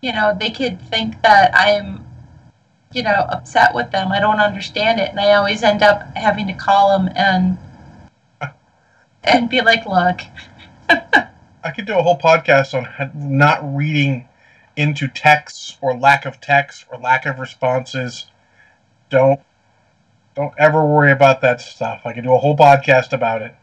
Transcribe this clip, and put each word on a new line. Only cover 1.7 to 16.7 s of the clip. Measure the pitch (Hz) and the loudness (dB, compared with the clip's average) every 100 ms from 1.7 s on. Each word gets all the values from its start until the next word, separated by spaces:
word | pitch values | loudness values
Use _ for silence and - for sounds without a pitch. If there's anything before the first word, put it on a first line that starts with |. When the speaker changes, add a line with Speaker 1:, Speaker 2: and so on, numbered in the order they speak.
| 208 196 196 - - - - _ _ _ _ _ | 0 -2 -16 -18 -20 -20 -20 _ _ _ _ _
Speaker 1:
you | 247 | -8
know, | 220 202 - | -2 -2 -2
upset | - - 240 226 | -8 -4 2 2
with | 247 240 | 0 -6
them. | 196 190 | -4 -4
I | 196 | -2
don't | 202 214 | -2 0
understand | 208 190 - - 214 226 | -2 -2 -10 -4 -2 -2
it. | 190 | -4
And | 196 | -2
I | 202 | 2
always | 208 196 214 | 2 2 -2
end | 226 208 | 0 2
up | 208 208 - - | 2 2 -4 -4
having | 214 208 196 | -2 -2 -6
to | |
call | 185 - 196 196 196 | -8 0 2 4 2
them | 185 - | -2 -2
and, | 196 185 185 185 - - - - - _ _ _ 143 - _ _ _ _ _ _ | -2 0 -2 -4 -10 -20 -20 -20 -20 _ _ _ -14 -14 _ _ _ _ _ _
and | - 247 240 | 0 0 0
be | 254 | 0
like, | 226 226 220 | 0 0 0
"Look." | 185 180 180 - - - - - _ _ | 0 0 -2 -8 -20 -20 -20 -20 _ _
<laughs> | |
Speaker 2:
I | 339 - - - _ _ _ 160 | -2 0 -2 -2 _ _ _ -12
could | 151 208 | -10 -4
do | 202 | -2
a | |
whole | 165 175 | 0 2
podcast | 165 160 156 139 127 135 | 2 2 4 2 2 -4
on | 123 | -8
ha-, | - 135 147 | -10 -10 -10
not | 143 135 147 - 143 139 | -4 2 2 2 -4 -6
reading | 151 151 139 131 - _ _ _ _ - | -4 -2 -2 -4 -8 _ _ _ _ -4
into | 147 143 139 | -4 -2 -6
texts | - 156 151 - - - - | -2 2 2 0 -20 -18 -8
or | 139 123 | -6 0
lack | 135 139 139 | 2 2 -2
of | 123 | -14
texts | - 139 139 | -2 0 0